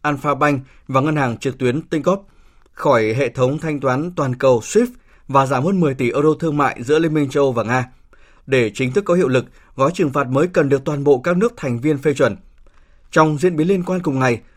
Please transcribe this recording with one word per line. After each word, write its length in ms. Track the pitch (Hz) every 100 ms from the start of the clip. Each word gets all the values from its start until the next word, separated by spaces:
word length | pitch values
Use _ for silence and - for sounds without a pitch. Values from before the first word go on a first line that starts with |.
Alfa 320 | 147 139 147
Bank 280 | 135 147 139 131 - -
và 120 | 131
ngân 160 | 147 151
hàng 220 | 127 113
trực 200 | 135 127
tuyến 220 | 127 131 156
Tinkoff 320 | 160 143 196 - _ - _ _
khỏi 420 | - 151 120 110 120
hệ 120 | 127
thống 300 | 131 127 156
thanh 220 | 160 147
toán 320 | 135 127 170 180
toàn 180 | 135
cầu 260 | 123 135 120
swift 260 | - 208 247 - _ _ -
và 180 | 135 131
giảm 180 | 131
hơn 160 | 156 196
mười 140 | 156
tỷ 160 | 131 120
euro 240 | 135 151 151
thương 160 | 165 147
mại 260 | 139 -
giữa 160 | 120 151
Liên 160 | 165
minh 160 | 156 135
châu 140 | 143
Âu 80 | 139
và 100 | 117
Nga. 260 | 107 127 120 - _ _ - _ -
Để 240 | 131 110
chính 180 | - 131
thức 120 | 160
có 100 | 196
hiệu 140 | 175 139
lực, 160 | 127 - - _ -
gói 140 | 135
trừng 180 | 180 156
phạt 140 | 143 127
mới 180 | 135 175
cần 160 | 180 143
được 160 | 135
toàn 200 | 135 147
bộ 140 | 143 127
các 180 | 175 180
nước 160 | 233 -
thành 240 | 139 117
viên 180 | 147 143
phê 160 | 151
chuẩn. 220 | 139 127 98 - - - _ _ _ -
Trong 280 | 165 156 147
diễn 180 | 185 156
biến 120 | 165
liên 140 | 190
quan 180 | 180 185
cùng 160 | 175 135
ngày, 220 | 131 113 -